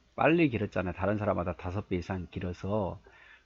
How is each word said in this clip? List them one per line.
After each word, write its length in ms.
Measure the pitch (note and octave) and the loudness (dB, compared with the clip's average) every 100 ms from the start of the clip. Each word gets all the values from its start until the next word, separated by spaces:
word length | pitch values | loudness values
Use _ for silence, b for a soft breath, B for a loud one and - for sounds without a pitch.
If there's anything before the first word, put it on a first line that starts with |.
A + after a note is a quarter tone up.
| _ - | _ 0
빨리 320 | B2+ E3+ D#3 | 4 6 4
길었잖아요. 460 | A2 G#2 F#2 F#2 | 2 0 0 -2
다른 240 | F2 G2 G#2 | 0 0 2
사람마다 360 | G2+ F#2 F2 | 2 0 -2
다섯 340 | F2 F2+ F2+ - | -4 -4 -6 -2
배 80 | F#2 | -4
이상 300 | E2+ F#2+ E2 | -2 -6 -6
길어서, 720 | F2+ F2+ F2+ F#2+ G#2+ F2+ F2 b b b b | -6 -6 -6 -2 -2 -2 -6 b b b b